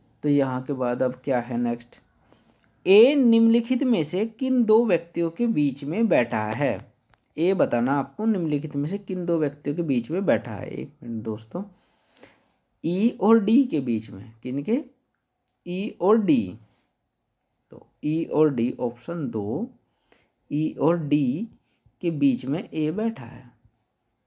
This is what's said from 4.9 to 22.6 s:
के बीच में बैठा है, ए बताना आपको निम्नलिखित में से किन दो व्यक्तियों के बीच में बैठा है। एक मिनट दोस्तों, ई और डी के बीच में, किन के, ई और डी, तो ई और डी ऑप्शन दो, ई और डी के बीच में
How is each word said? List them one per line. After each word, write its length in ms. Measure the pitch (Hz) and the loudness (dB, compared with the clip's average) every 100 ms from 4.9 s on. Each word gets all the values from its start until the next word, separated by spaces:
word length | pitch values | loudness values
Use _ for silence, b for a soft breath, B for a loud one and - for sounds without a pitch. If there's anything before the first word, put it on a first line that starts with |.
| 165 - 170 170 | 0 0 -4 -4
के 160 | - 240 | 0 0
बीच 340 | 156 147 123 | 2 0 0
में 220 | 139 190 226 | -4 -2 2
बैठा 360 | 131 117 113 | 2 2 -2
है, 300 | 107 123 139 101 - _ _ _ _ - | -2 -2 -2 -2 -8 _ _ _ _ -2
ए 160 | 175 | 0
बताना 400 | 190 139 120 123 | 2 2 2 2
आपको 300 | 143 135 - 226 | 0 -2 -4 -2
निम्नलिखित 500 | 202 160 147 147 143 | -2 -2 -4 -4 -4
में 100 | 151 | -4
से 100 | 202 | -6
किन 260 | - 185 175 | -6 -6 -2
दो 120 | 165 | -2
व्यक्तियों 380 | 147 - 147 165 | -2 -4 -6 -4
के 60 | |
बीच 260 | 165 123 117 | -2 -2 -2
में 140 | 175 185 | -2 0
बैठा 260 | 110 117 | 0 -2
है। 160 | 101 - | -10 -8
एक 220 | - 143 _ | -10 -12 _
मिनट 200 | 120 110 | -10 -8
दोस्तों, 380 | 113 107 - 175 202 b b b b b b b b b _ _ | -8 -8 -10 -12 -12 b b b b b b b b b _ _
ई 340 | 165 185 226 - | -4 0 0 2
और 200 | 202 226 | 4 4
डी 220 | 202 233 | 6 4
के 160 | 254 156 | 4 0
बीच 260 | 127 110 110 | -2 -4 -4
में, 220 | 98 107 - | -14 -16 -14
किन 200 | 127 135 | -8 -6
के, 180 | 147 254 - _ _ _ _ _ _ _ 175 | -2 -2 -4 _ _ _ _ _ _ _ -10
ई 300 | 180 208 - | -8 -8 -2
और 180 | 180 226 | 2 4
डी, 360 | 196 131 92 - - _ _ _ _ _ _ _ _ _ _ | 4 2 0 -8 -20 _ _ _ _ _ _ _ _ _ _
तो 140 | - - _ | -20 -20 _
ई 200 | 147 160 - | -4 -4 -2
और 280 | 147 156 | 2 2
डी 160 | 123 120 - | 2 -2 -2
ऑप्शन 480 | 120 113 - 170 131 | -6 -6 -10 -8 -6
दो, 380 | 113 101 143 233 - _ _ _ _ _ _ - | -6 -4 -6 -8 -12 _ _ _ _ _ _ -8
ई 240 | 147 156 | -4 -4
और 240 | - 147 170 | 0 0 0
डी 500 | 147 147 127 151 226 - _ _ _ _ | 0 0 0 -2 -6 -12 _ _ _ _
के 80 | 175 | -6
बीच 320 | 151 139 123 | 0 2 2
में 180 | 127 160 | -2 -6